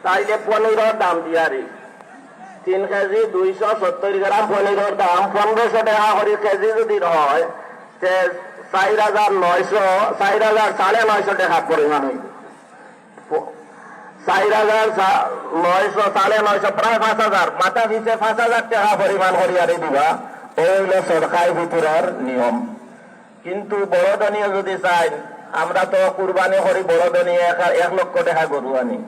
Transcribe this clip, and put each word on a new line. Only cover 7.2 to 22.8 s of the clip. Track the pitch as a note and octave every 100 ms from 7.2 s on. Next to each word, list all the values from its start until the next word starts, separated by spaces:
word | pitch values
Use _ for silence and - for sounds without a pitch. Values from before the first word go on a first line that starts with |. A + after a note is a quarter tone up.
| D3 E3 E3 - - - - -
তে | F#3 F#3 F3+ F3+ - - -
চার | F#3+ G3 G#3+
হাজার | G#3 G3+ G#3
নয়শো, | G3 F3 F3 - G3+ F#3+ F#3 G#3+ -
চার | G3 G3+
হাজার, | A3 A3 G#3+ F#3
সাড়ে | D#3+ A3+
নয়শো | A3 G3+ F#3+
টাকা | F#3+ F3+ E3 D#3
পরিমাণ | D#3+ D3 D3 C3+
হইব। | B2 - - - - - - - - - - - D#3 - - - - - - - - -
চার | F#3+ G#3
হাজার | G#3+ G#3+ G#3+ A3 A3
সা-, | F#3+ - - - -
নয়শো, | D#3+ F3 F#3 G#3 -
সাড়ে | G3+ G3 G3 G#3+
নয়শো, | G#3 G3+ G3+ G3
প্রায় | G#3+ A3+
পাঁচ | A3 A3
হাজার, | A3 G3+ E3+
মাথা | D#3+ F#3 A#3 A3+
পিছে | A3 A3 A3+
পাঁচ | G#3+ A3
হাজার | A#3 A#3 A3+
টাকা | A3 G#3 G3+
পরিমাণ | G3 G3 F#3 F#3
হরিয়ারে | F3+ F3+ F3 E3+
দিবা, | D#3+ C#3 D3+ - - - - -
এই | E3
হইল | F#3+ F#3+ F#3+ F3
সরকারি | E3 D#3 F3 F3
ভিতরের | E3 E3+ E3 D#3 D#3+ F3+
নিয়ম। | - B2+ B2 A#2+ A#2 - -